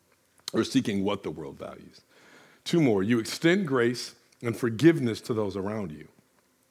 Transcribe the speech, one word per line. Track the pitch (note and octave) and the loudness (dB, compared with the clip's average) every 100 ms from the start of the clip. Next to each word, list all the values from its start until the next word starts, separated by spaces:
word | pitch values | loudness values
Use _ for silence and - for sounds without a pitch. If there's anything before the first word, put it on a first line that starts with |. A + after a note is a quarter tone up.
| _ _ _ _ - | _ _ _ _ -4
or | A2+ | -2
seeking | G2+ C3+ A2+ G2 | 0 0 0 -2
what | F#2+ G#2 | -2 -4
the | F#2 | -6
world | D#2+ C#2+ - | -10 -12 -12
values. | C#2 E2 - - _ _ - - - _ | -14 -14 -20 -20 _ _ -20 -20 -20 _
Two | - E3+ | -2 2
more, | C3+ G2+ | 4 4
you | G2+ A#2+ | 2 0
extend | G#2+ - E3 G3 D#3+ | 0 0 2 2 2
grace | C3 A#2+ A#2+ - - _ _ | 2 2 0 -8 -16 _ _
and | A#2+ - | -6 -2
forgiveness | B2 A2+ D#3 D3+ A#2+ G#2 | -4 4 6 6 0 -4
to | - | -4
those | A2 G2+ G2 | -2 -2 -4
around | G2 A2 F#2 | -4 -6 -8
you, | D2+ D#2 _ _ _ _ _ _ | -10 -18 _ _ _ _ _ _